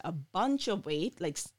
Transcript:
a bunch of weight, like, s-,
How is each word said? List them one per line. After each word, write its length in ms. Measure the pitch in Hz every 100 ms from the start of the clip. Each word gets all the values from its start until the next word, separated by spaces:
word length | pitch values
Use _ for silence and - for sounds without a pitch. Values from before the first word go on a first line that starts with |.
| 165
a 60 |
bunch 560 | 165 139 185 254 277 233
of 160 | 202 151
weight, 340 | 151 190 -
like, 180 | 170 147
s-, 140 | -